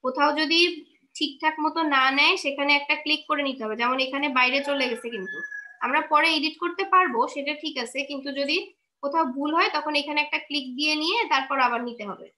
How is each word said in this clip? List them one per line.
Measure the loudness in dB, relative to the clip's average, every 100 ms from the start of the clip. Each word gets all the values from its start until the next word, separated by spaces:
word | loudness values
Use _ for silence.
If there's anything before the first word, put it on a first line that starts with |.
কোথাও | -2 2 2 4
যদি | 2 4 4 0 -14 _ _ -6
ঠিকঠাক | -6 0 -2 0 -2
মতো | 0 2 4
না | 4 4
নেয়, | 4 2
সেখানে | -2 -2 2 2
একটা | 2 -2
click | 0 -4 0
করে | -2 0
নিতে | -4
হবে। | -6 -2
যেমন | 0 0 -2
এখানে | -2 0 2
বাইরে | 2 2 0
চলে | 0 0
গেছে, | -2 -6 -8
কিন্তু | -8 -8 -10 -12 -16 -6 0
আমরা | 0 4
পরে | 4 4 2
edit | -2 -2
করতে | -6 -2 4
পারবো, | 4 4 2 0
সেটা | -2 -6 -6
ঠিক | -6 -6
আছে, | -6 -6 -6
কিন্তু | -8 -6 -4
যদি | 0 -2 -2 _ _ _
কোথাও | -2 0 0 -2
ভুল | 0 2
হয়, | 2 0
তখন | 0 -2
এখানে | 0 -2 -2
একটা | -4 -4
click | -6 -6 -4
দিয়ে | -2 0
নিয়ে | 0 -2 2
তারপর | 0 0 0 2
আবার | 0 -4
নিতে | -8 -10
হবে। | -10 -14